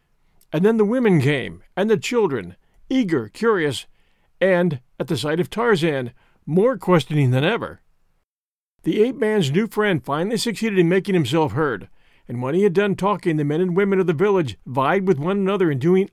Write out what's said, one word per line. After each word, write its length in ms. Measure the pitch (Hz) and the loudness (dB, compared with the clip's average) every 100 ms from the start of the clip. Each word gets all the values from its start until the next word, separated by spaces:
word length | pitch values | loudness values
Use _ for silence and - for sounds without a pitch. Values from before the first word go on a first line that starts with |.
| _ _ _ _ _ | _ _ _ _ _
And 100 | 156 | 0
then 140 | 196 226 | 2 2
the 80 | 202 | 2
women 340 | 254 226 170 | 2 4 4
came, 420 | 127 143 98 85 - - | 2 -2 -6 -12 -12 -4
and 140 | 214 | 0
the 80 | 214 | 0
children, 580 | - 240 196 127 87 - _ _ - | 0 0 0 -2 -8 -16 _ _ -4
eager, 380 | 262 202 151 107 | -2 0 -2 -4
curious, 600 | - 226 202 147 127 - _ _ _ _ - | -4 0 0 0 -4 -12 _ _ _ _ -2
and, 400 | 185 180 180 143 _ - | 2 2 0 -4 _ -12
at 100 | 156 | -6
the 100 | 143 | -4
sight 240 | 147 160 | -2 -2
of 80 | 170 | -4
Tarzan, 640 | 208 240 190 165 139 120 - _ _ - | -2 0 2 0 -2 -6 -12 _ _ -2
more 320 | 165 233 240 | 2 2 0
questioning 540 | - 175 - 151 131 | 2 2 2 0 2
than 120 | 127 | 2
ever. 380 | 156 220 92 78 _ _ _ _ _ _ _ _ _ _ | 0 -2 -6 -14 _ _ _ _ _ _ _ _ _ _
The 180 | - 196 | -2 2
ape 160 | 233 277 | 2 2
man's 340 | 214 214 143 | 0 2 2
new 160 | 156 226 | 0 -2
friend 340 | - 208 160 | -2 0 0
finally 360 | - 143 190 226 | -2 -4 -2 -4
succeeded 420 | 240 190 226 190 | -4 -4 -2 2
in 80 | 170 | 2
making 260 | 190 185 | 2 0
himself 380 | 185 123 160 151 | -2 0 0 0
heard, 380 | 117 151 101 - - _ _ - | -2 -4 -4 -10 -20 _ _ -12
and 160 | 123 | -8
when 140 | 127 170 | -4 0
he 80 | |
had 80 | 202 | 2
done 240 | 170 202 185 | 2 0 0
talking, 400 | 190 190 180 156 | -2 -2 -2 0
the 80 | |
men 160 | 143 151 | 0 0
and 160 | 185 175 | 0 0
women 240 | 202 190 | 0 0
of 80 | 175 | 0
the 60 | |
village 440 | 147 208 190 139 98 - | 0 2 2 -2 -6 -8
vied 400 | 127 135 196 190 | -2 0 0 0
with 100 | 139 | 0
one 200 | 160 202 | 0 -2
another 300 | 190 202 175 | 0 0 0
in 80 | 135 | 0
doing 320 | 160 190 196 | 2 2 0